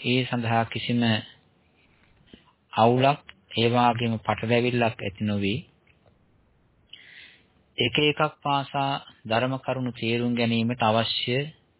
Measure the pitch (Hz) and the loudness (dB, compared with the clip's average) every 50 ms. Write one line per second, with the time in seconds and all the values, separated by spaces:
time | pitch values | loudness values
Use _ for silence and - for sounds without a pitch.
0 | - 120 123 131 123 - 127 120 117 110 117 117 113 - - 110 - - 120 120 | -2 0 0 0 0 -2 -4 -4 -2 0 0 0 0 -2 -4 -8 -4 -2 0 0
1 | 117 113 110 107 - - - _ _ _ _ _ _ _ _ _ _ _ _ _ | 2 2 0 0 -4 -8 -20 _ _ _ _ _ _ _ _ _ _ _ _ _
2 | _ _ _ _ _ _ - - _ _ _ _ _ _ - - 110 117 123 127 | _ _ _ _ _ _ -20 -20 _ _ _ _ _ _ 0 4 4 4 4 4
3 | 135 135 143 - - - - _ _ - - 110 117 117 120 123 120 120 117 120 | 4 2 2 0 -4 -20 -20 _ _ -8 -2 0 0 2 4 4 4 2 2 0
4 | 120 117 113 107 - - 107 - - 113 120 117 120 123 123 120 120 110 - - | -2 -2 -4 -4 -2 -4 -4 -2 0 2 2 2 2 2 0 0 0 0 -2 -4
5 | 110 101 - - 107 104 104 101 101 98 104 151 - _ _ _ _ _ _ _ | -8 -8 -6 -4 -4 -2 -2 0 0 -2 -2 -4 -6 _ _ _ _ _ _ _
6 | _ _ _ _ _ _ _ _ _ _ _ _ _ _ _ _ _ _ - - | _ _ _ _ _ _ _ _ _ _ _ _ _ _ _ _ _ _ -20 -20
7 | - - - - - - - _ _ _ _ _ _ _ _ - 123 123 - 151 | -20 -20 -20 -20 -20 -20 -20 _ _ _ _ _ _ _ _ -2 -2 0 2 2
8 | 151 151 147 - 156 151 - _ - 143 143 139 135 - - 139 139 139 139 - | 2 2 2 2 0 -2 -2 _ -4 -2 -2 -2 -2 -4 -4 -4 -2 -2 -4 -6
9 | - - - _ - 110 110 117 127 127 135 131 - - 127 131 127 123 117 - | -8 -12 -20 _ -6 -2 0 0 0 0 -4 -4 -4 -4 -4 -4 -4 -6 -6 -4
10 | 113 113 117 120 120 120 120 117 117 113 117 113 113 117 123 123 117 110 110 113 | -4 -2 -2 0 0 0 0 0 0 0 2 0 0 0 0 0 2 2 2 2
11 | 113 - - - - 123 123 135 143 156 - _ _ _ _ | 0 -2 -4 -6 -4 -4 -4 -4 -4 -6 -12 _ _ _ _